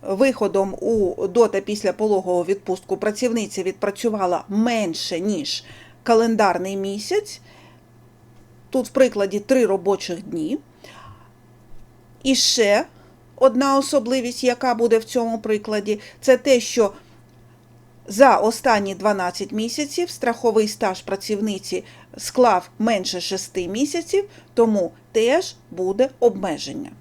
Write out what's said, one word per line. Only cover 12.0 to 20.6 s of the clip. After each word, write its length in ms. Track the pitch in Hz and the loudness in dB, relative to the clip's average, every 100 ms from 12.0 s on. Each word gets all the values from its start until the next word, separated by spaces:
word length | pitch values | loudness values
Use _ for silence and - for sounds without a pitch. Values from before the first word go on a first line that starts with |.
| _ - | _ -6
І 120 | 262 | 0
ще 520 | 262 - - 208 202 330 - - - - - | 2 2 2 4 4 0 -10 -20 -20 -20 2
одна 420 | 262 233 277 277 | 4 4 2 2
особливість, 640 | - 294 226 262 240 233 | 2 0 0 -2 -2 -2
яка 300 | 247 240 254 | -2 0 -2
буде 240 | 233 233 220 | 2 2 2
в 60 | |
цьому 340 | 220 254 233 226 | 2 -4 -2 -4
прикладі, 640 | 220 214 208 214 208 208 - - | -2 -4 -2 -4 -2 -6 -6 -6
це 160 | - 254 | 2 4
те, 240 | 285 254 | 6 2
що 320 | 226 - 208 - - - - - - _ _ - _ - - | 2 0 0 -2 -20 -20 -20 -20 -20 _ _ -20 _ -20 -12
за 300 | 202 269 196 | 4 6 6
останні 580 | 214 226 269 220 196 | 2 0 0 0 0
дванадцять 580 | 196 202 196 180 175 196 | -2 -2 0 -2 -6 -8
місяців 580 | 214 226 233 285 - 349 | -6 -6 -4 -6 -4 -4
страховий 580 | - 247 233 240 220 | -2 -4 0 2 2